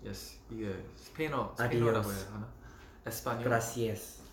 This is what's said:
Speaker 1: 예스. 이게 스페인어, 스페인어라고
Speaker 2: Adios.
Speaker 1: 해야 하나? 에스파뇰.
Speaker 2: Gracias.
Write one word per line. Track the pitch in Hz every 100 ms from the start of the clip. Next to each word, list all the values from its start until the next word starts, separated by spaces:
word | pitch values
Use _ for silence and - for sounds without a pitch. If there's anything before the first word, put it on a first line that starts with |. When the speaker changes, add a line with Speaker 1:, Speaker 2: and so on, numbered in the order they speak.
Speaker 1:
예스. | 104 98 - - -
이게 | 113 104 92 - -
스페인어, | - - 156 139 101 -
스페인어라고 | 120 117 117 110 101
Speaker 2:
Adios. | 98 95
Speaker 1:
해야 |
하나? | 104 113 - - - - - 120
에스파뇰. | - 127 117
Speaker 2:
Gracias. | 123 117 117 123 113 101 - - -